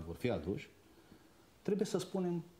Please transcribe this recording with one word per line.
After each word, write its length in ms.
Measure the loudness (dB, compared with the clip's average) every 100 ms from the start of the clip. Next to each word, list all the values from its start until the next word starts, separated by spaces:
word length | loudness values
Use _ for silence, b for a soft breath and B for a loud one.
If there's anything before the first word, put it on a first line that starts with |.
| -6
vor 100 | -2
fi 140 | 0
aduși, 400 | 2 0 -2 -4 -18 -20 B B B B B B B
trebuie 240 | 0 2 4
să 120 | 0
spunem 460 | 0 0 0 0 -4